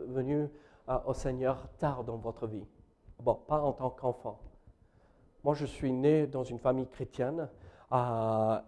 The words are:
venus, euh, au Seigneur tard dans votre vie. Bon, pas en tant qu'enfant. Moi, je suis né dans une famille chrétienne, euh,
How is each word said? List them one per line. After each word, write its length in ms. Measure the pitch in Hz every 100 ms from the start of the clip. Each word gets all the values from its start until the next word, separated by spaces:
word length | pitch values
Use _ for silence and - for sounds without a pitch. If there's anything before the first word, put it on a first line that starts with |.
| 120
venus, 400 | 131 127 147 147 - - - -
euh, 80 | 127 131
au 60 |
Seigneur 560 | 127 139 127 131 131 - -
tard 240 | 156 127
dans 140 | 113 113
votre 300 | 113 113 113
vie. 200 | 107 104 - - _ - -
Bon, 160 | 120 110 -
pas 140 | 151
en 120 | 147
tant 180 | 123 131
qu'enfant. 500 | - 127 120 117 107 - - - - - _ - _ - _
Moi, 100 | 143
je 120 | 147 139
suis 260 | - 135
né 340 | 127 143 156 147
dans 180 | 131
une 140 | 123 120
famille 300 | 131 131 127
chrétienne, 580 | - 135 - 127 165 151 - - - -
euh, 640 | 127 123 117 110 110 110 107